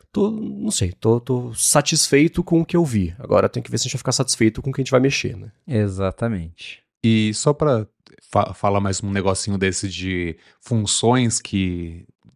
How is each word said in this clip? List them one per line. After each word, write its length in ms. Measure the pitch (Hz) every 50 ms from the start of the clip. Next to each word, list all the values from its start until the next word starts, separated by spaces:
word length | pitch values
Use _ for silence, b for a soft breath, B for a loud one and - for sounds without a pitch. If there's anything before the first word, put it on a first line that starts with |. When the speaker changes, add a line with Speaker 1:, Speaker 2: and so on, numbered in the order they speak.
| _ _
Speaker 1:
tô, 200 | - 208 196 214
não 400 | 220 214 214 208 202 202 208 214
sei, 220 | - - 98 90
tô, 280 | - - - 113 117 120
tô 320 | 120 - 127 123 123 120
satisfeito 880 | 113 - - - - 151 139 - 165 147 - - 139 143 156 170 - 180
com 200 | 180 - 170 165
o 20 | 165
que 140 | - - 170
eu 60 | 170
vi. 300 | 139 117 104 90 82 87 -
Agora 280 | - - 101 95 101
tem 160 | 101 - 120
que 80 | 117 -
ver 60 | -
se 60 | 117
a 40 | - -
gente 60 | -
vai 40 | 127
ficar 140 | - 135
satisfeito 500 | 123 - 131 - - - 117 110 - -
com 80 | - -
o 20 |
que 80 | - -
a 40 | 131
gente 60 | -
vai 100 | 131 127
mexer, 360 | 131 139 139 - - - -
né? 140 | 95 101 104 - _ _ -
Speaker 2:
Exatamente. 1120 | 131 107 104 98 92 95 98 95 90 - 113 117 110 90 82 80 - - - - - - _ _ _ _ -
Speaker 3:
E 280 | 113 113 110 107 107 107
só 180 | - - 147
pra 340 | 147 - 156 147 127 110 104 - _ _ _ _ _ _ _ _
fa-, 240 | - 101 - - 95
falar 260 | - - 101 101 101
mais 220 | 101 98 95 -
um 80 | 104 98
negocinho 480 | 98 98 90 95 92 - - 101 98 95
desse 300 | 98 95 92 - - 95
de 500 | 85 85 92 95 92 90 87 85 80 b b b b b
funções 800 | b - 120 110 104 98 - - - 117 127 127 123 113 113 -
que 680 | - - 104 98 95 90 87 85 85 82 82 87 - _ _ _ _ _ _